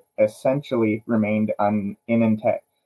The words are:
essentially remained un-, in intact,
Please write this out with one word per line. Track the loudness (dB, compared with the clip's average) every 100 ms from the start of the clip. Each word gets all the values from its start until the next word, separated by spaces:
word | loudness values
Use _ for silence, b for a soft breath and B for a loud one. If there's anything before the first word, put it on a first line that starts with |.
| -6 0
essentially | 0 0 -2 -2 -2 0 0 0 -2
remained | -2 0 0 -2 0
un-, | 0 0 -4 -8 -2
in | 0
intact, | 2 0 0 -2 -6 _